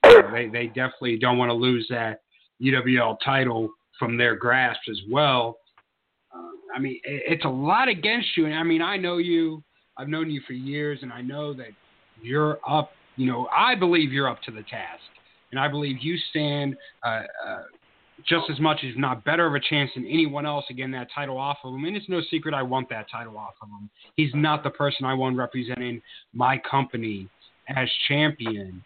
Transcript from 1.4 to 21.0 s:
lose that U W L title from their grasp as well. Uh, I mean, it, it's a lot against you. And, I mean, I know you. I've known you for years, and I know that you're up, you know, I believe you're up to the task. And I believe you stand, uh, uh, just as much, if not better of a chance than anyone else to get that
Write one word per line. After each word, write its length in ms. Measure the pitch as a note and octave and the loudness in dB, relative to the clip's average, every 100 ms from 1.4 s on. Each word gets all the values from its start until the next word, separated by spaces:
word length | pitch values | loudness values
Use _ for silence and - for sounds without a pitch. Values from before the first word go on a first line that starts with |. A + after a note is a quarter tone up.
| B2 | 2
lose 340 | A#2 B2+ A#2+ A2+ | 2 2 2 -2
that 320 | B2 A2+ G#2 _ _ _ _ | -4 -4 -6 _ _ _ _
U 120 | C3 | 0
W 280 | C3 B2 B2+ | 2 2 2
L 180 | A#2 A2 | 2 0
title 460 | C3+ C3+ B2+ A2+ A2 - _ - | 0 2 2 0 -4 -6 _ -6
from 180 | B2 A#2 | -4 2
their 180 | A#2+ G#2+ | 2 2
grasp 460 | B2 C3 B2 A2+ - | 2 2 2 -2 -8
as 100 | G#2 G2+ | -12 -2
well. 500 | B2+ D3+ B2+ A#2 A2+ _ _ _ _ _ _ _ F2+ | 2 4 2 0 -6 _ _ _ _ _ _ _ -20
Uh, 160 | F2 - - B2+ | -18 -18 -12 -6
I 40 | |
mean, 200 | C#3 B2+ | -6 -6
it, 200 | - C#3+ - | -8 -8 -2
it's 180 | D#3+ D#3 | -2 0
a 40 | |
lot 380 | C3 C#3+ G#3 C4 | -2 2 4 2
against 480 | G3 G#3 A#3 A3 - | 0 0 0 0 0
you. 100 | D#3 | 0
And, 100 | D#3 | 0
I 80 | |
mean, 180 | E3 E3 | 2 2
I 160 | E3+ G3 | 0 -2
know 200 | F3+ F3 | -2 -2
you. 460 | F3 E3+ E3 D#3 - _ _ - | 0 2 0 -4 -14 _ _ -12
I've 100 | C#3 | -6
known 240 | D#3 D#3+ | -4 -4
you 100 | C#3+ - | -6 -8
for 60 | |
years, 460 | B2+ C3+ D3 D3 C#3+ | -10 -6 -4 -4 -6
and 100 | C3 | -10
I 80 | A#2 | -10
know 320 | B2 C#3+ D3 | -8 -6 -8
that 160 | C3 A#2 G#2+ _ _ _ _ | -8 -14 -20 _ _ _ _
you're 380 | A2+ C#3 D3+ D3+ - | -4 0 0 0 0
up, 260 | D3+ D3 - _ - | -2 -2 -10 _ -2
you 120 | B2+ | 0
know, 200 | B2 A#2+ C#3+ | 0 0 2
I 200 | A3+ A#3+ | 4 4
believe 360 | F3+ F3 D3+ | 4 4 2
you're 160 | C3+ C3+ | 0 -2
up 140 | A#2 | -4
to 80 | - | -12
the 120 | A2 | -16
task. 400 | G#2 A2+ G2 - - _ _ _ _ | -14 -12 -12 -14 -20 _ _ _ _
And 80 | C3+ | -2
I 80 | C#3+ | -2
believe 300 | C#3+ D3 C3 | -2 -4 -4
you 180 | C#3 F3 - | -4 -6 -4
stand, 480 | D#3 D3 C#3+ C#3 C3+ - _ | -2 -2 -2 -4 -6 -14 _
uh, 200 | A#2+ A2+ - - - | -4 -4 -6 -12 -10
uh, 180 | G#2+ - _ _ _ _ - - | -12 -14 _ _ _ _ -14 -2
just 240 | E3+ E3 | 0 0
as 100 | C#3 | 0
much, 200 | D#3 D3+ | 0 0
if 140 | C3+ A#2+ | -4 -4
not 260 | C3+ B2 C#3+ | -2 -2 0
better 200 | E3 E3+ | 2 2
of 80 | |
a 60 | C#3+ | 0
chance 320 | - D3+ C#3 | 0 0 -2
than 120 | C3 B2 | -6 -2
anyone 400 | D#3 D#3 C#3+ D3 | 0 0 0 -4
else 200 | D3 C#3+ | -6 -8
to 40 | |
get 160 | B2+ C3 | -10 -8
that 160 | C3 | -8